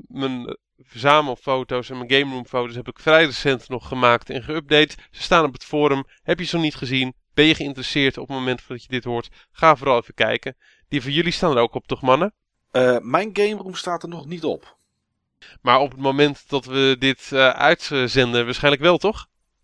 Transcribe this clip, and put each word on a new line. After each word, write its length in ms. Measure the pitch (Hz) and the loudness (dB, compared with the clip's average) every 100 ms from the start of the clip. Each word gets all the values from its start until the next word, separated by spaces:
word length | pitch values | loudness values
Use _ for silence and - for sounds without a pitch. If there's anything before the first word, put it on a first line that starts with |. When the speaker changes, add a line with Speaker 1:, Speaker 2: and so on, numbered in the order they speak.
| - | -12
Speaker 1:
mijn 480 | 131 135 127 120 - _ _ | -6 -6 -6 -10 -14 _ _
verzamelfoto's 1120 | _ 113 135 151 147 120 - 131 123 123 123 | _ -2 2 2 2 -4 -4 -4 -4 -8 -8
en 80 | 131 | -10
mijn 120 | 120 | 0
game 220 | 135 143 | 0 0
room 120 | 131 123 | -6 -6
foto's 280 | 127 120 | -6 -6
heb 140 | 120 123 | -8 -14
ik 100 | - | -6
vrij 260 | 160 160 | 4 4
recent 440 | 160 120 143 127 - | 4 0 -2 -2 -4
nog 200 | 123 - | -10 -8
gemaakt 420 | 131 123 120 - | 0 2 2 -2
en 120 | 131 | -12
geüpdate. 560 | 117 156 143 151 151 - - | -8 -8 0 2 2 -2 -20
Ze 120 | - | -10
staan 220 | - 175 | 0 2
op 80 | 147 | 2
het 120 | 123 | -4
forum. 400 | - 151 147 135 135 _ | -6 0 2 0 -4 _
Heb 160 | - 165 | -4 -4
je 60 | |
ze 100 | 165 | -2
nog 100 | 170 | -2
niet 100 | 156 | -2
gezien? 400 | - 127 131 127 - _ | -4 -4 -4 -4 -8 _
Ben 100 | - | 4
je 100 | 156 | 4
geïnteresseerd 640 | 156 143 135 123 151 135 - | 4 -4 -8 -6 -2 0 -2
op 100 | 131 | -8
het 80 | 135 | -6
moment 320 | 127 123 - | -4 -6 -8
dat 140 | 123 | -16
je 60 | - | -8
dit 160 | 127 | -8
hoort? 240 | 120 120 - - _ | -6 -6 -8 -16 _
Ga 240 | - 160 135 | -2 0 2
vooral 220 | 135 120 | 2 0
even 160 | - | -2
kijken. 420 | - 113 117 135 - _ _ _ | -2 -2 -2 -6 -14 _ _ _
Die 140 | 143 | -6
van 100 | 123 | -4
jullie 200 | 147 170 | -2 -2
staan 240 | - 175 127 | -2 0 2
er 60 | |
ook 120 | 117 | 0
op, 120 | 131 - | -2 -8
toch, 160 | 131 | -2
mannen? 320 | 131 135 202 - _ _ _ | 2 2 2 -6 _ _ _
Speaker 2:
Eh, 260 | 127 127 120 | 2 2 2
mijn 300 | 113 156 214 | 0 -2 0
game 240 | 196 208 208 | -2 -2 -2
room 180 | 190 | -10
staat 280 | 175 185 170 | -10 -8 -8
er 60 | 170 | -10
nog 180 | 160 143 | -14 -12
niet 180 | 170 | -8
op. 320 | 156 82 - _ _ _ _ _ _ _ - - | -6 -6 -10 _ _ _ _ _ _ _ -20 -4
Speaker 1:
Maar 200 | 127 131 | 2 4
op 100 | 139 | 2
het 100 | 131 | -2
moment 480 | 139 139 147 139 - | -2 2 2 0 -6
dat 160 | 139 | -6
we 320 | 127 131 135 127 | -4 0 0 2
dit, 340 | 135 127 - | 0 -2 -2
eh, 180 | 135 131 | 2 4
uitzenden, 920 | - 147 165 - 139 123 135 123 120 | 4 2 2 -2 -2 0 2 2 0
waarschijnlijk 380 | 120 123 147 135 | -2 0 0 2
wel, 160 | 165 170 | 2 2
toch? 280 | 196 - - _ _ _ | 0 -4 -10 _ _ _